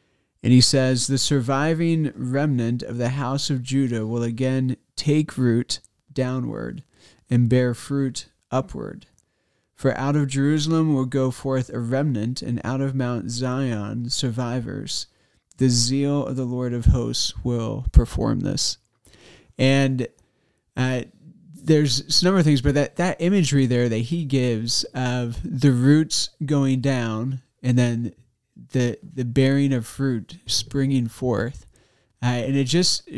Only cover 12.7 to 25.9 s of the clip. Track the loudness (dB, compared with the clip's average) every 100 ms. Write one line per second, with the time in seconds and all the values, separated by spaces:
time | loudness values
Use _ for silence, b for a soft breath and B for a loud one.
12.7 | -4 -2 -2 -2 -4 -6 -4 -4 -2 -2
13.7 | -4 -6 -6 -6 -4 -4 -4 -4 -4 -6
14.7 | -8 -8 -10 -10 _ _ _ _ 0 2
15.7 | 4 2 0 0 0 -2 -4 -4 -4 -4
16.7 | 0 4 4 2 -4 -4 -4 -4 -2 -4
17.7 | -6 2 4 4 0 -2 0 -2 -2 -4
18.7 | -6 _ _ B B B B B 0 2
19.7 | 4 2 0 -4 _ _ _ _ _ _
20.7 | -4 -2 -2 -6 _ -20 -20 -20 -6 2
21.7 | 4 4 0 0 2 4 4 4 4 2
22.7 | 0 0 -2 -2 0 2 2 2 2 2
23.7 | 2 2 0 -2 -4 -2 0 0 -2 -2
24.7 | -4 -4 -4 -4 -2 -4 -6 -8 2 4
25.7 | 4 6